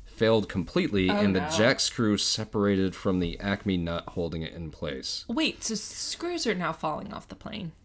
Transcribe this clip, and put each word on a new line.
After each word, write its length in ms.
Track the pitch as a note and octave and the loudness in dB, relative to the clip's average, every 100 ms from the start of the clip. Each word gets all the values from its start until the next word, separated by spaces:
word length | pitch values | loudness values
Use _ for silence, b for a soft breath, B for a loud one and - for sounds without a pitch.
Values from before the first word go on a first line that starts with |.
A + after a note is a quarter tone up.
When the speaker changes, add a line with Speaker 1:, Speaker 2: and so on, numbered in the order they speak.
Speaker 1:
failed 440 | - - A2 A2+ G#2+ | -14 2 4 4 2
completely 640 | F#2+ D#2+ - - G2+ F#2 | -2 0 0 2 4 4
Speaker 2:
Oh, 60 | G2+ | 4
Speaker 1:
and 180 | G#2 | 4
the 60 | F#2 | 2
Speaker 2:
no. 80 | D#2 | 2
Speaker 1:
jack 300 | - A2+ - | 4 4 4
screw 360 | - - A2 G2+ | 0 2 2 2
separated 760 | - - G#2+ A2 G2+ G2 F#2+ | 2 0 -2 2 4 4 2
from 240 | - G2+ F#2 | 0 0 2
the 220 | F2 - | 2 -2
Acme 360 | G2 G2+ G#2 F#2 | -2 -2 0 0
nut 280 | E2+ E2+ - | 0 -4 -6
holding 340 | - E2 E2 | -4 -4 -4
it 100 | D#2 | -6
in 180 | E2+ D#2+ | -8 -10
place. 540 | - D#2 C2+ - - - | -8 -8 -6 -6 -8 -6
Speaker 2:
Wait, 380 | A#3+ C#4+ - | -2 -2 -2
so 100 | - | -4
screws 720 | G#3+ - - - - E4+ E4+ A#3+ | -4 -6 -6 -6 -6 -4 -2 -2
are 80 | |
now 180 | F#3 D#3+ | -2 -2
falling 400 | E3 D#3+ D3+ G3 | -2 -4 -4 -8
off 140 | - - | -12 -14
the 60 | |
plane? 380 | - - - E3 - | -14 -12 -10 -10 -6